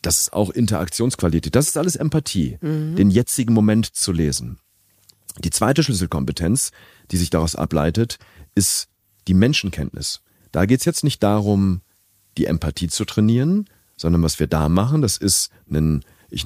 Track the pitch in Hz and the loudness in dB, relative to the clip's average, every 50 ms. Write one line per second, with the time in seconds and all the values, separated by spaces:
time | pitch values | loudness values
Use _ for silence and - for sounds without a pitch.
0 | - 87 82 - - - - - 104 104 - - 120 104 107 76 85 80 - - | -4 -2 -2 -2 -2 -2 -2 -2 -2 0 0 0 0 0 0 -2 -2 -4 -4 -2
1 | 113 131 - - - 87 82 80 - - - 123 147 - - 156 156 185 165 - | -2 -2 -2 0 0 0 0 0 0 2 2 2 2 2 0 -2 -2 -2 -2 -2
2 | - 156 - 156 143 - - 151 156 131 117 - - 151 156 156 156 156 165 185 | -2 -2 -2 -2 -2 -2 -2 -2 -2 -2 -4 -6 -6 -4 -4 -4 -4 -4 0 2
3 | 98 101 92 113 120 - - - 123 110 117 110 107 107 107 110 110 - - - | 4 6 6 4 2 2 -2 -2 0 2 4 4 4 4 4 2 0 -2 -4 -4
4 | - - 90 82 82 73 67 - 60 60 - - _ _ _ _ _ _ _ _ | -4 -2 0 0 0 0 -2 -4 -6 -10 -12 -16 _ _ _ _ _ _ _ _
5 | _ _ _ _ _ - - - - 85 - - 113 113 139 156 156 135 123 90 | _ _ _ _ _ -18 -14 -8 -6 -4 -2 0 2 2 2 2 0 0 0 -2
6 | 90 85 - 80 67 - - - 107 95 110 135 - - - - - - - _ | -2 -2 -2 -4 -4 -4 -4 -2 -2 0 0 0 -2 -4 -8 -14 -20 -20 -20 _
7 | _ - - 90 87 82 - 82 80 82 - - 76 73 - 78 73 82 80 107 | _ -6 -2 -2 0 0 2 0 0 0 0 -2 -4 -2 0 0 0 0 0 0
8 | 117 113 - - - - _ - - - _ 101 98 - - - - - _ _ | -2 -2 -4 -10 -16 -20 _ -20 -20 -4 _ 0 0 0 -2 -4 -6 -10 _ _
9 | _ _ _ _ _ - 92 92 104 127 151 - - 98 - - 71 - - - | _ _ _ _ _ 0 4 4 4 4 2 0 -4 -6 -6 -6 -8 -8 -8 -8
10 | - - - - _ _ _ _ _ _ - 76 90 101 123 131 - 170 165 - | -8 -8 -10 -10 _ _ _ _ _ _ -2 0 2 4 2 2 2 -2 -2 0
11 | - 147 - - - 101 104 107 101 101 104 98 98 98 90 90 - _ _ _ | -2 -2 0 0 0 2 2 2 2 2 2 2 2 2 0 -2 -4 _ _ _
12 | _ _ _ _ _ _ _ - 76 - 82 80 - 78 71 - 90 80 - - | _ _ _ _ _ _ _ -4 -2 0 0 -2 -2 -4 -4 -4 -6 -6 -4 -6
13 | 107 - - - 107 107 117 123 131 160 185 208 208 - _ _ _ _ _ - | -6 -4 0 0 2 2 2 2 2 0 0 -2 -2 -6 _ _ _ _ _ -4
14 | - 82 85 85 82 80 - - 78 73 - 78 78 76 85 92 101 127 151 156 | -2 2 2 2 2 0 0 -2 -2 0 0 0 2 2 2 2 2 2 2 0
15 | 143 101 - - - 101 - - - - _ _ _ - 73 76 78 80 78 69 | 0 0 -2 -2 -2 0 0 0 -2 -6 _ _ _ -4 -2 0 0 2 0 -2
16 | - - _ _ _ _ - - 76 | -4 -8 _ _ _ _ -10 -4 -2